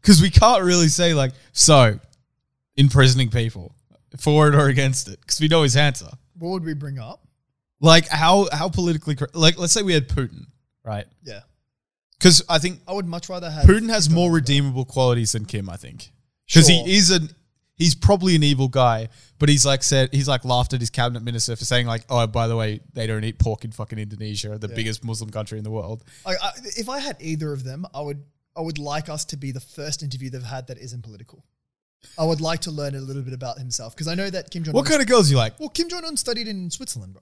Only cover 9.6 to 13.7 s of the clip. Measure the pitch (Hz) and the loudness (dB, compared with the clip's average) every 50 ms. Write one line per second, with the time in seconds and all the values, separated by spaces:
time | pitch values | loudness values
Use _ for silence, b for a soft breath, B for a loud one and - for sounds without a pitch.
9.6 | 180 170 - 220 202 190 170 156 131 - - 139 131 117 - - - - _ _ | 0 0 0 0 2 2 2 0 0 0 -4 -4 -4 -6 -8 -16 -20 -20 _ _
10.6 | _ _ _ _ _ 113 107 101 - _ _ _ _ 139 107 98 _ _ _ _ | _ _ _ _ _ -10 -10 -10 -12 _ _ _ _ -20 -20 -20 _ _ _ _
11.6 | _ _ _ _ _ _ _ _ _ _ _ _ - 180 165 - - - 170 160 | _ _ _ _ _ _ _ _ _ _ _ _ 4 4 6 4 2 2 -2 0
12.6 | 147 180 180 - _ - 185 202 190 170 170 175 - - 185 180 170 165 151 156 | 0 -2 -8 -10 _ -10 -8 -8 -8 -8 -10 -12 -12 -12 -14 -12 -12 -12 -8 4
13.6 | - - | 6 6